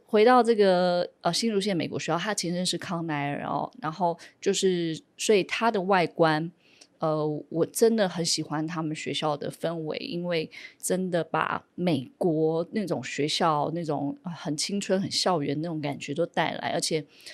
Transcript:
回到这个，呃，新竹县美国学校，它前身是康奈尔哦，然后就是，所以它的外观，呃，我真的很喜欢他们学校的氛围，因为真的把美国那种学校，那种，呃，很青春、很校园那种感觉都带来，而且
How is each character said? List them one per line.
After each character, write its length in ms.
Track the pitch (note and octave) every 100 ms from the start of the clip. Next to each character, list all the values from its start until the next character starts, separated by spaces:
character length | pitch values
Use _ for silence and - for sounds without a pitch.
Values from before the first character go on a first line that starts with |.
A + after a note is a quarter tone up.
| _
回 180 | G#3+
到 180 | A3 B3+
这 140 | A3+ A3
个， 520 | G3 F3+ F3+ F3 - _
呃， 120 | F3
新 200 | F3 A3+
竹 80 | G3+
县 160 | G3 F3
美 100 | -
国 140 | -
学 60 | -
校， 120 | D#3+
它 160 | G3+
前 180 | G#3 E3+
身 140 | F3 F3+
是 100 | E3+
康 300 | - E3+ E3
奈 240 | D3 C#3+
尔 140 | C#3+
哦， 260 | - D3+ - -
然 120 | D#3
后 260 | E3 F3 E3+ - _
就 120 | -
是， 480 | F#3+ F#3+ F3 E3+ D#3+ - -
所 160 | -
以 120 | G#3+
它 260 | E3+ - A3+
的 120 | G#3+
外 220 | F3+ F#3+ E3
观， 440 | - D#3+ D#3 E3 - _ - - -
呃， 280 | D#3+ D#3 D3+ D3+ -
我 160 | E3 E3
真 280 | - A3+
的 140 | A3+ F#3+
很 160 | E3+
喜 180 | E3 -
欢 240 | D#3 D3 D#3+
他 160 | E3
们 140 | D#3+ D#3
学 160 | -
校 240 | C#3+ D#3 C#3+
的 140 | -
氛 240 | D3 D#3+ E3+
围， 180 | D#3 -
因 260 | - E3+
为 260 | F3 E3+ D#3 - - -
真 320 | - F#3 F#3
的 120 | E3+
把 400 | D#3+ D#3+ - - -
美 360 | - F3+ D3+ B2 -
国 500 | F3+ D#3 D#3 D#3+ F3
那 140 | G#3+ F3+
种 180 | C#3+
学 240 | B2+ - D3
校， 420 | - F3+ D3 C#3+
那 100 | E3
种， 320 | D#3+ C#3+ C#3+ -
呃， 80 | F3+
很 260 | E3 - D3
青 240 | - G3+
春、 180 | - F#3+
很 120 | F#3
校 320 | - G3+ F3
园 180 | C#3+ C#3+
那 80 | E3+
种 100 | D#3
感 200 | D3 B2+
觉 160 | -
都 100 | C#3+
带 280 | F3 - D#3+
来， 180 | - -
而 100 | -
且 240 | - - C#3+ - -